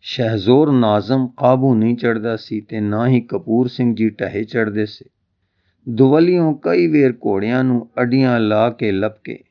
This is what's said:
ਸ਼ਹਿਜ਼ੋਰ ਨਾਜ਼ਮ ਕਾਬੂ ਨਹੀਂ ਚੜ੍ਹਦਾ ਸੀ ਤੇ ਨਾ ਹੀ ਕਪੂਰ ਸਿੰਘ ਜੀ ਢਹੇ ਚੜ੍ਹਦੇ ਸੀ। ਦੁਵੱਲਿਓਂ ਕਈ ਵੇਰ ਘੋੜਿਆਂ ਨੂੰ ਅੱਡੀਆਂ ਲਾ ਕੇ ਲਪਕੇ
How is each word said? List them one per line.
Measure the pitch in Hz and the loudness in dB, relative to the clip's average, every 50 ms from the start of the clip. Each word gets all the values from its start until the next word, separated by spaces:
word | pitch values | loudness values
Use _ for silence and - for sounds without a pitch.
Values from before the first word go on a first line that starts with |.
| _ - | _ -14
ਸ਼ਹਿਜ਼ੋਰ | - - 123 110 113 107 92 101 123 139 156 147 | -6 -4 -4 -2 -2 -2 0 2 2 4 4 2
ਨਾਜ਼ਮ | 143 127 120 107 104 104 101 101 131 135 131 123 | 2 2 2 2 2 0 0 -2 -2 -2 -2 -4
ਕਾਬੂ | - - - 123 131 131 131 139 127 | -6 -2 0 0 2 2 2 2 2
ਨਹੀਂ | 110 107 113 120 120 | 2 2 0 -2 -2
ਚੜ੍ਹਦਾ | - 120 113 113 107 117 113 110 | -2 -2 -2 -2 -4 -6 -6 -6
ਸੀ | - - 113 107 | -8 -10 -10 -10
ਤੇ | 107 _ - 110 | -10 _ -8 -6
ਨਾ | 107 104 104 107 117 127 | -4 -4 -2 -2 0 2
ਹੀ | 131 120 | 2 2
ਕਪੂਰ | 113 120 - 101 - - 110 117 127 120 | 0 -2 -8 -8 -4 -2 0 0 0 -2
ਸਿੰਘ | - - 127 120 117 | -2 -2 -2 -2 0
ਜੀ | 101 113 110 | 0 -2 -2
ਢਹੇ | 107 - - 92 92 104 110 | -2 -4 -8 -6 -6 -6 -8
ਚੜ੍ਹਦੇ | 107 - 113 113 107 101 107 107 | -4 -4 -4 -2 -2 -2 -4 -6
ਸੀ। | 104 - - - _ _ _ _ _ _ _ _ _ _ _ _ _ _ _ _ - | -6 -8 -16 -20 _ _ _ _ _ _ _ _ _ _ _ _ _ _ _ _ -10
ਦੁਵੱਲਿਓਂ | 120 110 131 131 139 156 165 175 180 180 165 160 151 147 | 2 4 4 4 6 4 4 4 2 2 2 0 -2 -2
ਕਈ | _ 160 170 - 175 165 | _ -2 0 2 2 2
ਵੇਰ | 156 151 139 131 | 2 4 2 2
ਘੋੜਿਆਂ | 117 - - 113 101 98 101 107 120 127 131 | 0 -2 -4 -4 -2 -2 -2 -2 -2 0 0
ਨੂੰ | 131 127 120 113 - _ - | 0 0 -2 -2 -6 _ -4
ਅੱਡੀਆਂ | 123 120 120 135 135 127 123 117 | -2 0 2 2 2 2 2 2
ਲਾ | 113 107 107 107 110 120 | 0 0 2 2 0 0
ਕੇ | 117 _ 123 107 | -2 _ -4 -2
ਲਪਕੇ | 98 95 101 110 - _ _ - 117 - _ _ | -2 -2 -2 -4 -6 _ _ -16 -16 -16 _ _